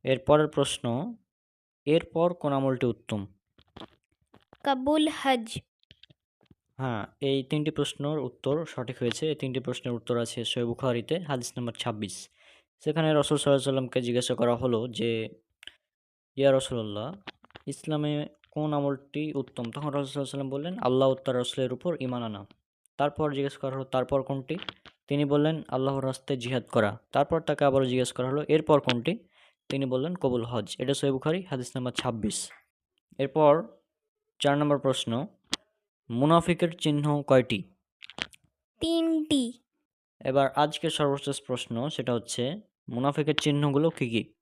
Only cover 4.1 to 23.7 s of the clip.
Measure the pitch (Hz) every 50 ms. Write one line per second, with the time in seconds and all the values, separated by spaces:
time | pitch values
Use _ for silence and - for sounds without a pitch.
4.1 | _ _ _ _ - - _ _ - _ - 277 269 254 254 285 302 311 302 311
5.1 | 302 - - 269 262 240 220 214 - - _ _ _ _ _ _ - _ - _
6.1 | - _ _ _ _ _ _ _ - _ _ _ _ - 131 127 117 107 101 -
7.1 | _ _ 143 139 135 135 127 - 156 151 151 156 156 - 143 - - - 139 143
8.1 | 156 151 131 123 - _ - 160 147 160 165 - - - 123 120 123 - 123 120
9.1 | 113 - 156 156 147 147 - 131 127 131 123 - 127 - - 131 120 117 - -
10.1 | 123 120 117 113 - 123 113 - - 127 120 117 120 - - 131 120 120 107 -
11.1 | 156 185 175 147 143 127 120 - - 127 123 117 113 - - 123 113 104 104 95
12.1 | - - - - _ _ _ - - _ _ _ _ _ - 156 151 165 160 156
13.1 | 156 151 143 - 156 139 - 151 139 135 127 139 135 135 131 123 - 135 123 120
14.1 | 120 123 123 - 123 110 123 120 120 117 127 127 120 110 117 127 113 104 113 117
15.1 | 113 113 110 107 - - _ _ _ _ - - _ _ _ _ _ _ _ _
16.1 | _ _ _ _ _ 135 135 139 135 131 131 - 131 117 110 107 101 104 110 143
17.1 | 185 202 _ - _ _ - _ _ - _ - 139 - - 156 151 147 147 147
18.1 | 151 147 151 - - _ _ _ _ 151 151 151 147 147 143 139 139 131 139 _
19.1 | - 147 151 156 143 139 127 - _ - 120 117 - 143 147 151 135 143 139 135
20.1 | 135 143 139 127 - 139 139 135 135 139 147 175 180 123 - 123 127 131 135 135
21.1 | 131 127 - - 123 123 - - - - 131 123 127 123 - 180 165 - 131 127
22.1 | 123 120 120 113 104 101 104 _ - _ _ _ _ _ _ _ _ - 143 147
23.1 | - - 156 151 139 135 139 139 - - - 131